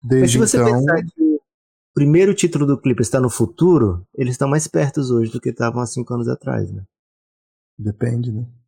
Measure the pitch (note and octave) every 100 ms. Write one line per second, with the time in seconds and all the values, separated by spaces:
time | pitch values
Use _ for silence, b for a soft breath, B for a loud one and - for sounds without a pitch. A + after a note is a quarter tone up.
0 | A#2 C3 B2 B2 A3 C3 A#2 A#2+ C#3+ E3
1 | E3+ - D#4+ D4+ _ _ _ _ _ -
2 | C#3+ D#3+ F#3+ G3 F#3+ D#3 C#3+ C#3 C3+ A#2
3 | A#2 C3+ B2+ - A2+ - E3+ E3 A2 F2+
4 | - - B2+ B2 C#3 D3+ D3+ E3 D3 D3+
5 | B2+ A#2+ A2+ A#2+ C3 A#2 A#2 A#2+ A#2+ -
6 | A#2+ A#2+ A#2 B2+ C3+ A#2+ G2 G2+ G2 _
7 | _ _ _ _ _ _ _ - G#2+ G#2+
8 | A#2+ A#2+ A#2+ G#2+ A#2+ -